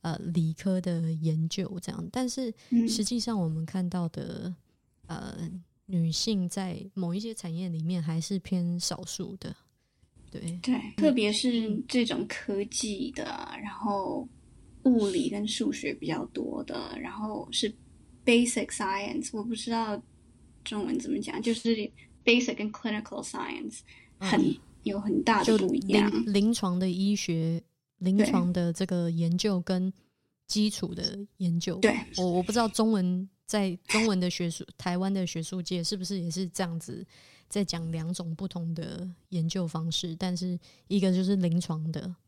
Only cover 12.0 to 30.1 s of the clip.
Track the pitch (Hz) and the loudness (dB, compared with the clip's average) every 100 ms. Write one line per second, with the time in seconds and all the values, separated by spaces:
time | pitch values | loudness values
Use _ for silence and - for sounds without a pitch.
12 | 233 - 208 - - 196 202 - 214 196 | 2 0 -4 -6 -4 -2 -2 -4 -4 -4
13 | 180 - - - - - 208 - 208 202 | -6 -6 -8 -8 -10 -10 -10 -6 -2 -2
14 | 185 - - - - - - - 262 233 | -2 -4 -8 -16 -20 -20 -20 0 6 6
15 | 202 180 - 202 208 - 208 - 143 - | 6 2 0 -2 -4 -2 -2 -2 -4 -4
16 | 156 151 - - - - - - - - | -4 -4 -4 -6 -6 -6 -8 -8 -8 -10
17 | - 220 214 214 - - 214 - - - | -10 -8 -6 -6 -6 -2 -2 -4 -20 -20
18 | - - - 240 240 233 - - 196 196 | -20 -2 6 6 6 0 -4 -2 -2 -2
19 | 202 - - 220 214 220 - 226 220 208 | -2 -4 -4 -6 -6 -6 -2 -2 -2 -4
20 | - - - - - - - 208 190 - | -8 -20 -20 -20 -20 -16 -8 -4 -2 -2
21 | - - 208 - 220 226 233 226 208 - | -2 -4 -4 -2 0 0 2 0 0 -8
22 | - - - 240 247 - 214 - 226 214 | -20 -4 4 4 4 -2 -6 -4 -4 -4
23 | 220 - - - - - - - - - | -6 -10 -8 -8 -8 -8 -10 -12 -20 -20
24 | - - 190 - - - - - - 202 | -20 -8 0 4 4 0 -8 -8 -4 -2
25 | 208 175 - 214 185 220 190 - 196 208 | 0 2 4 4 6 6 6 2 4 4
26 | 208 214 233 202 208 233 190 180 190 180 | 6 2 2 4 4 4 2 2 2 2
27 | 196 208 - 165 160 165 - _ _ _ | 2 2 0 0 2 0 -4 _ _ _
28 | 180 196 208 190 175 175 175 165 190 180 | 2 6 6 4 2 2 0 0 0 2
29 | 170 165 165 175 214 185 175 185 185 - | 2 2 2 2 2 0 2 0 0 -4
30 | _ | _